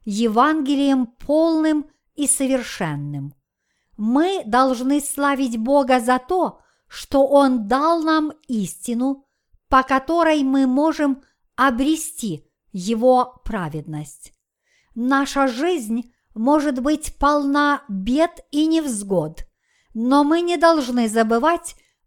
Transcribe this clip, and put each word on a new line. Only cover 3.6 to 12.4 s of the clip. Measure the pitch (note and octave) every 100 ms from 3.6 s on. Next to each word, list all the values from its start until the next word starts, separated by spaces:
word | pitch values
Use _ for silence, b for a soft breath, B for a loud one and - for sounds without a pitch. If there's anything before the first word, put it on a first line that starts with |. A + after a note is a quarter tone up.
| _ _ _ -
Мы | G#3+ C4 F4 F#4+
должны | A3 A#3 C4 A#3+ B3+ C#4+
славить | C#4 - C#4+ C4+ C4+ A#3
Бога | A3 C#4+ C4 B3+
за | A#3 B3+
то, | B3+ F#4 C#4 b b b b
что | - - C#4 C4+
Он | C#4 C#4 B3+ G3+
дал | B3+ D#4 E4+
нам | D#4 D#4 D4+ - _
истину, | A#3 F3+ - - A#3 C4 C4+ _ _ _ _ _
по | C4
которой | C4 C4+ C4+ E4 D#4+ D#4
мы | C4+ C4+ C4
можем | B3+ D#4 D#4 D4 C4+ b b _ -
обрести – | C4+ A#3+ C4+ D#4 - - A3 D3+